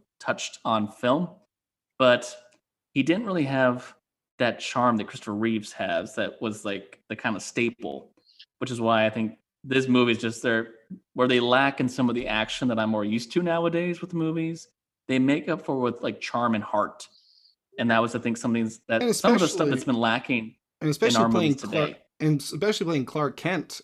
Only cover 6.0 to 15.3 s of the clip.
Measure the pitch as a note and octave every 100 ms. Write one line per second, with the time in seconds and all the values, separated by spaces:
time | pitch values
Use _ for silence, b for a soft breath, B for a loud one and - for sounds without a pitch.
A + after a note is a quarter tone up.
6 | A2 - F#2+ - A2+ G2+ G#2 G2 - -
7 | - A2 A#2+ F#2+ - - A#2+ - F2+ C#2
8 | - _ b b b - C3+ A#2+ A2+ A2+
9 | A2 A#2 A2 - _ _ C3+ C3+ C3 B2
10 | A#2+ A2+ A#2 A2+ B2+ A2+ A#2 - - -
11 | _ C3 B2+ B2 A#2+ B2+ C#3 C3+ B2+ -
12 | B2 A#2+ A#2+ G#2+ A2 - B2+ A2+ G#2+ A2
13 | G#2+ A#2 - F3 F3 E3+ E3+ E3+ F3 E3+
14 | F3 E3+ D#3+ E3 E3 E3 - _ _ _
15 | - C3 C3